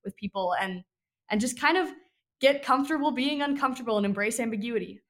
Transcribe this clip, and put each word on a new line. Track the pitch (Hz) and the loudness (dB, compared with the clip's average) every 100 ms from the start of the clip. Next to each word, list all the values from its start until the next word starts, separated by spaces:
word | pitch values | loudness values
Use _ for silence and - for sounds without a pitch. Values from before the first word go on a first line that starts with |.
| - | -12
with | - | -8
people | 202 196 180 175 | -8 -4 -2 0
and, | 190 180 - _ _ _ - | -2 -4 -12 _ _ _ -2
and | 214 | 0
just | 254 254 | 0 0
kind | 294 349 | 2 2
of | 311 - _ _ _ _ | 0 -6 _ _ _ _
get | 269 285 | 2 4
comfortable | 277 254 277 311 294 | 2 2 2 0 0
being | 247 277 294 | 0 0 0
uncomfortable | 285 277 269 254 233 208 | 0 0 0 -2 -2 0
and | 202 | 0
embrace | 196 208 233 | 0 -2 -2
ambiguity. | 233 214 233 220 180 202 | -4 -4 -4 -4 -4 -12